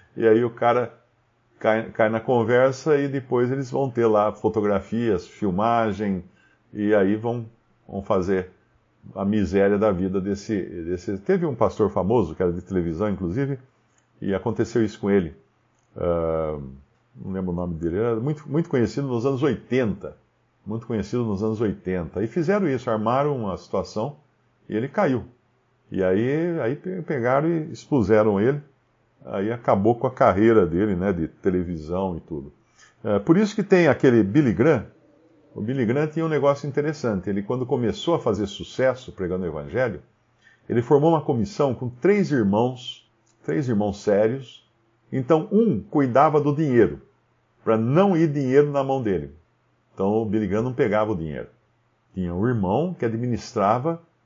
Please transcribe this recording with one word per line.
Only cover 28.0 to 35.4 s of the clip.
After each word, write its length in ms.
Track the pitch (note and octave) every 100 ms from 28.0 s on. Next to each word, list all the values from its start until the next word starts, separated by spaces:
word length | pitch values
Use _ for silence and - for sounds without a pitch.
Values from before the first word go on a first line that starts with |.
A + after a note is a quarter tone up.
| F#2+ G#2+ G#2+ G2
ele. 180 | A#2 D3 - _ _ _ _ _
Aí 280 | B1+ G2+ G#2
acabou 440 | B2 - G#2+ G#2 A#2+
com 120 | C3
a 40 |
carreira 540 | - B2 F#2 A2+ A2 F2
dele, 300 | E2 G#2+ F2+
né, 180 | G2
de 140 | F2 D#2
televisão 880 | - G2 F#2 F2 E2 D2+ F2+ F#2+ E2
e 20 |
tudo. 320 | - D2+ C#2 - _ _ _ _
É, 160 | G#2+ G2+
por 180 | G2+ E3+
isso 180 | G#3+ -
que 80 |
tem 240 | G3+ F#3 D#3+
aquele 360 | A#2+ C3+ A#2
Billy 300 | G2 C3+ C3+
Graham. 340 | F2+ D3 C3 - _ _ _ _ _